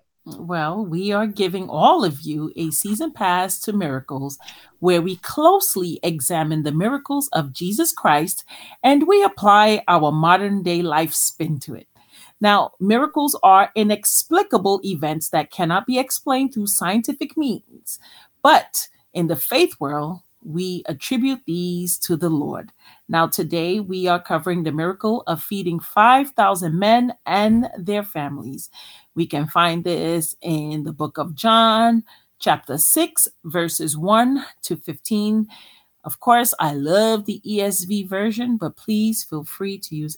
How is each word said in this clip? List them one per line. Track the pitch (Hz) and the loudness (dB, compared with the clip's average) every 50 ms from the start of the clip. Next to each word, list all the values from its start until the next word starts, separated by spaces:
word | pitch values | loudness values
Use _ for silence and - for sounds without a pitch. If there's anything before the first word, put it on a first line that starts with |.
| _ _ _ _ _ - 147 | _ _ _ _ _ -18 -16
Well, | - 170 165 180 170 151 156 170 208 220 | -14 -10 -6 -4 -4 -4 -4 -4 -4 -6
we | 180 160 170 190 208 202 | -4 -4 -4 -2 -2 0
are | 202 220 | 0 -2
giving | 214 202 214 196 180 170 196 185 - | -2 -2 -2 -2 -2 -2 -4 -6 -6
all | - 151 185 269 349 370 233 | 0 4 4 4 6 4 2
of | 170 143 139 | 0 -2 -4
you | 160 160 151 151 151 156 - | -6 -8 -6 -6 -6 -8 -6
a | - 165 156 | -6 -6 -4
season | 156 - - 202 214 208 320 320 302 | -4 -4 -4 -4 -4 -4 -4 -6 -6
pass | - 214 185 180 180 185 190 - - | -2 -2 0 0 0 0 -2 -4 -6
to | - - 208 | -6 -4 -4
miracles, | 208 185 147 135 131 131 - 139 135 135 143 143 - - - - - - _ _ _ | -2 -2 -2 -4 -6 -6 -8 -8 -8 -8 -10 -10 -14 -18 -20 -20 -20 -20 _ _ _
where | 170 180 180 170 | 0 2 2 2
we | 165 190 185 | 2 -2 -4
closely | - - - - - 302 330 381 392 381 - - 196 180 175 160 - - | -8 -10 -8 -2 2 4 6 6 4 2 0 -2 -2 -4 -4 -4 -4 -4
examine | 175 165 151 131 - 180 160 156 151 160 156 147 | -4 -4 -4 -4 -2 -2 -2 0 0 -2 -2 -2
the | 151 | -2
miracles | 147 156 185 226 277 277 277 - 277 285 277 - - | 0 0 0 0 0 -2 -4 -4 -4 -4 -2 -2 -2
of | - 151 139 131 | -2 -2 -4 -6
Jesus | - 175 180 208 233 339 330 - | -8 -6 -4 -2 -2 -2 -2 -2
Christ | - - 175 151 147 156 202 - - - - - - - - - - - | 0 2 2 4 4 2 -2 -4 -8 -12 -14 -20 -20 -20 -20 -6 0 4
and | 247 285 285 302 311 | 4 4 6 6 6
we | 403 403 403 | 6 6 4
apply | - - - - 208 202 208 214 220 214 208 - - | 4 0 2 4 6 6 8 6 6 4 2 2 2
our | 175 170 151 147 151 | 4 4 4 2 2
modern | 156 160 170 180 190 202 202 202 196 175 | 4 4 4 4 4 4 0 -2 -2 0
day | 175 175 170 175 | 0 0 0 0
life | 170 147 156 165 160 - | 0 0 0 0 0 -2
spin | - - - - - 160 160 156 135 | -2 -4 -4 -4 -4 -4 -4 -4 -6
to | - - 127 | -8 -10 -14
it. | - - _ _ _ _ _ _ - - - _ - 208 | -14 -16 _ _ _ _ _ _ -20 -20 -20 _ 0 2
Now, | 208 208 196 156 - - - | 4 4 4 2 0 -2 -2
miracles | 180 196 220 240 285 - - 302 285 294 - - - | 0 2 2 2 2 0 0 0 0 0 2 4 6
are | 190 190 190 202 - - | 8 8 8 6 4 2
inexplicable | 214 214 208 208 208 - - - - - - 320 359 403 - - 208 180 196 196 190 - | 0 2 2 0 0 0 0 0 -2 0 0 2 0 2 2 0 0 2 2 0 0 -2
events | 196 190 143 147 151 156 160 - - | -4 -6 -4 -4 -4 -4 -4 -4 -4
that | - 160 151 - | -2 -2 -2 -4
cannot | - - 180 160 170 190 220 | -4 -4 -2 0 0 -2 -2
be | - 254 254 | -2 -2 -2
explained | 269 269 - - - 294 262 262 269 262 269 | -2 -2 -6 -6 -2 -2 0 0 0 -2 -2
through | 220 202 | -4 -4
scientific | 202 - - 185 170 190 233 226 - 285 - 320 277 - | -2 -2 -2 -2 0 0 0 0 -2 -4 -6 -8 -6 -4
means, | 320 302 262 196 - - _ - - _ - - - - - - - - _ _ _ - | -4 -2 -2 -4 -6 -8 _ -20 -18 _ -14 -14 -14 -16 -20 -20 -20 -20 _ _ _ 4
but | 185 214 - - - - - - - _ _ _ _ - | 4 6 4 4 0 -6 -8 -8 -8 _ _ _ _ -4
in | 185 170 160 | -2 -2 -2
the | 165 | -2
faith | - - - - 269 359 359 - - | -2 -2 -2 2 2 2 2 0 -4
world, | 156 139 147 147 147 156 180 175 - _ _ _ - | -6 -4 -4 -4 -4 -6 -8 -10 -14 _ _ _ -12
we | - 151 175 185 185 180 170 - | -8 -6 -4 -4 -4 -4 -6 -8
attribute | - 160 127 - - 262 247 240 269 269 254 - | -8 -10 -10 -6 -4 -2 0 0 0 -2 -2 -4
these | - 165 175 175 180 175 175 180 180 - - | -6 -4 -4 -2 -2 -4 -4 -4 -4 -4 -4
to | - - 180 | -4 -2 -2
the | 151 180 170 | -2 0 0
Lord. | 160 143 143 147 147 - - - _ _ _ - - _ _ - | 0 0 -2 -4 -6 -8 -12 -14 _ _ _ -20 -20 _ _ -4
Now, | - 165 165 | 0 0 0
today | 160 - - 185 151 170 170 160 175 185 214 | 0 0 -4 -4 -4 -2 -2 -2 -2 -2 -4
we | 208 185 185 185 180 | -4 -6 -4 -2 0
are | 180 175 175 - | 0 0 0 -2
covering | - 175 160 156 185 175 180 165 | -2 -4 -4 -2 -2 -4 -2 -2
the | 156 | -4
miracle | 143 156 160 175 190 - - 214 220 240 - | -4 -2 -2 -4 -4 -4 -2 -2 -2 -2 -2
of | - 165 156 - | -4 -6 -6 -6
feeding | - 208 196 185 175 170 165 | -8 -8 -6 -4 -4 -4 -6
five | - - - 208 214 233 254 269 277 277 | -8 -4 0 4 4 6 6 4 2 0
thousand | - - 208 196 196 170 180 165 156 175 | 0 2 2 2 2 0 -2 -2 0 0
men | 196 208 226 240 247 247 - - - | 2 4 4 4 2 0 -4 -6 -6
and | - 170 196 208 220 220 233 247 - - | -2 0 2 4 4 4 2 2 0 -4
their | - 175 180 208 208 202 | -8 -6 -4 -4 -4 -4
families. | 202 - 165 143 143 143 143 - 123 135 - - - _ - - - - - _ _ - | -6 -6 -8 -6 -6 -8 -10 -10 -12 -12 -14 -16 -18 _ -20 -20 -20 -20 -20 _ _ -4
We | 160 170 | -4 -4
can | 160 - 143 151 156 | -2 -2 -4 -4 0
find | - 175 170 170 165 170 165 | 2 2 2 2 0 -2 -2
this | 180 175 165 165 160 170 170 160 - - - | -2 -2 -2 -2 -2 -2 -2 -4 -4 -8 -8
in | - 170 160 156 151 151 156 156 147 | -6 -4 -4 -4 -4 -4 -6 -6 -8
the | 160 156 | -8 -6
book | 139 156 147 - - | -6 -6 -6 -4 -6
of | 147 180 156 | -6 -6 -6
John, | 131 - 226 220 226 226 226 220 220 233 233 233 226 220 _ _ _ _ _ _ _ | -2 0 4 4 4 4 4 4 4 4 4 2 2 0 _ _ _ _ _ _ _
chapter | - 190 151 147 - - 131 151 | 0 0 0 0 -2 -4 -4 0
six, | - - - 311 320 311 - - - - - _ - | 0 2 2 2 0 0 0 -2 -2 -2 -4 _ -12
verses | 165 147 180 170 170 - - 156 160 151 | -6 -4 -2 -2 -2 -4 -4 -4 -4 -4
one | 151 160 190 214 226 240 247 269 277 - - - _ - | -2 2 4 4 4 4 4 0 -2 -4 -8 -14 _ -8
to | - 170 | -8 -8
fifteen. | 156 - - 156 - - - 220 208 208 214 214 220 214 214 - - - - _ _ _ _ _ _ - | -6 -8 -10 -12 -10 -6 -2 -2 0 0 2 2 0 0 -2 -6 -16 -20 -20 _ _ _ _ _ _ -14
Of | 151 - - | -12 -12 -2
course, | - 247 240 240 233 226 - - | 2 4 4 4 4 2 0 0
I | 160 156 147 | 0 -2 0
love | 143 139 151 175 202 220 220 226 214 208 | -2 0 2 4 4 4 4 2 0 -2
the | 208 202 - - | -4 -8 -8 -8
E | - 214 202 | -4 -2 0
S | 196 202 190 185 185 | 0 0 -2 -4 -4
V | 180 208 202 190 | -4 -4 -4 -4
version, | 185 190 196 202 226 214 226 247 247 240 | -4 -4 -2 -2 -2 -2 -4 -2 -2 -2
but | 220 170 147 - | -2 -4 -6 -8
please | - - - 214 208 214 220 220 - - | -8 -6 -2 0 0 0 0 -2 -4 -6
feel | - - 151 147 | -8 -8 -10 -10
free | - - - 196 196 196 196 | -10 -10 -8 -6 -6 -6 -8
to | - - 160 | -10 -10 -10
use | 151 151 156 156 | -8 -8 -8 -10